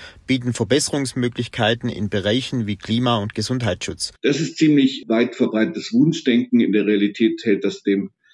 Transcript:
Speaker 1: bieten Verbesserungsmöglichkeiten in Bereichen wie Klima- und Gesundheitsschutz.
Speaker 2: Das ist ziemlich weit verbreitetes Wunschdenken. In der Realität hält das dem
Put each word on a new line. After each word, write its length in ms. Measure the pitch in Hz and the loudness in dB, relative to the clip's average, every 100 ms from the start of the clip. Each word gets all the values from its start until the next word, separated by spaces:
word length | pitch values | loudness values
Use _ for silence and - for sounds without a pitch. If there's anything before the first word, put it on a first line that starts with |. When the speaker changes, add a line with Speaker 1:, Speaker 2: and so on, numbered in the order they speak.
| - - - | -14 -20 -2
Speaker 1:
bieten 280 | 131 123 | -2 -2
Verbesserungsmöglichkeiten 1300 | 117 98 135 - 147 135 - 120 - 117 - 110 117 120 | -4 0 0 0 -2 -2 -2 -4 -2 -6 -2 0 0 -4
in 200 | - 104 | -4 -4
Bereichen 580 | 104 95 123 127 131 104 | -2 0 0 -2 -4 -4
wie 80 | |
Klima- 440 | 98 - 113 123 113 | -6 -2 0 2 0
und 180 | 101 - | -2 -6
Gesundheitsschutz. 760 | 107 127 110 90 - 90 - - | -4 -2 -2 -4 -6 -8 -10 -2
Speaker 2:
Das 180 | - 147 | 0 0
ist 160 | 160 - | -2 2
ziemlich 480 | 156 147 131 - - | 4 4 4 0 -2
weit 300 | 113 120 - | 0 0 0
verbreitetes 560 | 117 107 110 101 - | 0 2 0 -2 -2
Wunschdenken. 680 | 113 156 - - 120 123 120 | 2 4 2 2 2 2 2
In 140 | 95 | 4
der 140 | 104 104 | 2 2
Realität 560 | 104 101 - 113 - | 2 0 2 0 2
hält 180 | 113 95 | 0 0
das 220 | 98 95 | 0 -4
dem 260 | - 98 98 - _ | -2 0 -2 -12 _